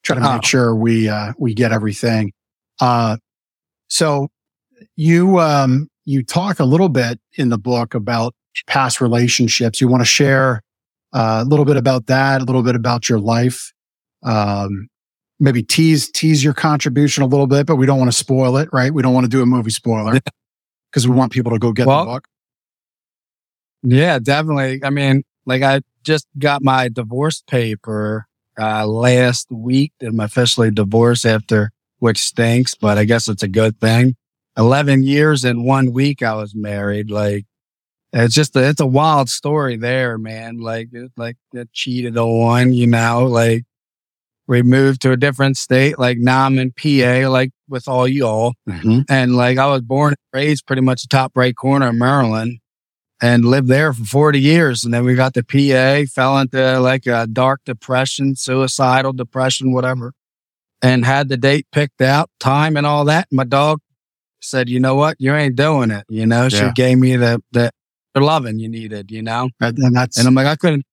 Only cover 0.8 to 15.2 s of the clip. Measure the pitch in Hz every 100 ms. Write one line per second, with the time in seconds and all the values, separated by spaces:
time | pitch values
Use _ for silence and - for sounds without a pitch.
0.8 | 117 113 107 107 104 - 127 110 120 110
1.8 | 107 98 120 113 101 _ _ _ _ -
2.8 | 127 120 117 113 _ _ _ _ _ _
3.8 | _ - 160 143 139 _ _ _ _ _
4.8 | - - 156 170 185 180 160 147 131 131
5.8 | 156 _ - 139 120 175 196 180 131 160
6.8 | 190 131 117 117 _ - 127 117 110 123
7.8 | 117 120 107 117 117 _ _ - - 143
8.8 | 127 - 120 120 120 - 117 - 117 -
9.8 | 127 123 120 - 143 135 131 113 _ _
10.8 | _ _ _ 127 110 110 123 147 143 139
11.8 | 123 127 110 131 135 135 127 127 120 123
12.8 | 120 120 - 113 107 117 123 - - _
13.8 | _ _ _ _ - 110 104 101 98 98
14.8 | 110 _ _ _